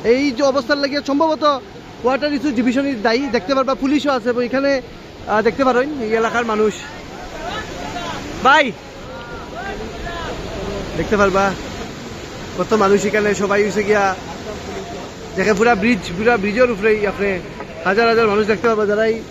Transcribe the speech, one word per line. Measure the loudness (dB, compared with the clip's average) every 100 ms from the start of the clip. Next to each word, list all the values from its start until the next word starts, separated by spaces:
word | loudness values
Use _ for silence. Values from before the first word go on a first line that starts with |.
এই | 4 4 4
যে | 2
অবস্থার | 2 2 0 0
লাগে | 0 -2 0
সম্ভবত | 2 2 4 2 2 -4 -16 -18 -4
ওয়াটার | 0 2 0
রিসোর্স | 0 0 2
ডিভিশনই | 2 2 0 0
দায়ী। | 0 2 0
দেখতে | -2 0 0
পারবা | 2 0
পুলিশও | 2 2 2
আছে | 0 0
এবং | -2 0
এখানে, | 0 0 0 -4 -16 -18 -14 -2
আহ, | 2
দেখতে | 2 2
পারেন | 2 4 0 -2
এই | -2
এলাকার | 0 0 0 0
মানুষ। | 2 0 0 -12 -14 -14 -14 -12 -10 -8 -8 -8 -10 -8 -8 -8 -8 -10 0
ভাই, | 4 4 4 -4 -14 -16 -14 -14 -12 -12 -12 -10 -8 -8 -10 -10 -8 -8 -8 -8 -8 -8 -6 -6 -6 -4
দেখতে | 0 4
পারবা | 4 4 2 -2 -8 -10 -10 -12 -12 -12 -12 -12 -10 -6
কত | 0
মানুষ | 4 6 4 4
এখানে, | 2 2 0
সবাই | 2 2
হইছে | 2 0
গিয়া | 2 4 4 0 -8 -10 -10 -10 -8 -8 -8 -10 -12 -12 -8 -2
দেখে | 2
পুরা | 4 4 4
ব্রিজ, | 2 0 -2 0
পুরা | 2 2
ব্রিজের | 2 2 2
উপরেই | 4 2 2 0
আপনি | 0 -2 -2 -6 -12 -12 -4 0
হাজার | 4 4
হাজার | 4 4
মানুষ | 4 2
দেখতে | 2 2
পারবা | 2 2
যারা | 2 2
এই | 0 -4